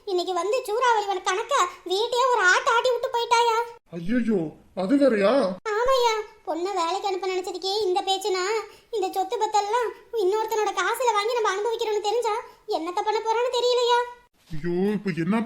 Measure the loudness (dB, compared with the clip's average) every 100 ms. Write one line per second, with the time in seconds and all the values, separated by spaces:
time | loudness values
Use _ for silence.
0 | -4 -2 0 -2 0 -2 -2 0 2 2
1 | 0 -4 -2 -2 0 0 0 -4 -4 -2
2 | 0 0 2 4 4 4 4 2 2 0
3 | -2 -2 2 2 4 0 -2 -10 _ -8
4 | -2 0 2 0 -2 -10 -14 -6 0 4
5 | 4 4 4 2 0 -4 -4 0 2 2
6 | 2 0 -6 -12 -6 -4 -2 -2 -2 -2
7 | -2 -2 -2 -2 -4 -6 -4 0 0 0
8 | 0 0 0 -2 0 -2 -4 -18 _ -4
9 | -2 -2 -2 -2 0 0 2 0 -2 -6
10 | -8 0 0 0 0 0 0 0 -2 2
11 | 2 2 0 0 0 0 -2 -2 -2 0
12 | 0 0 0 -2 -6 -18 -6 -4 -2 -2
13 | 0 -2 0 0 0 0 2 2 4 2
14 | 0 -10 _ _ _ -4 -2 0 0 0
15 | -2 -2 0 0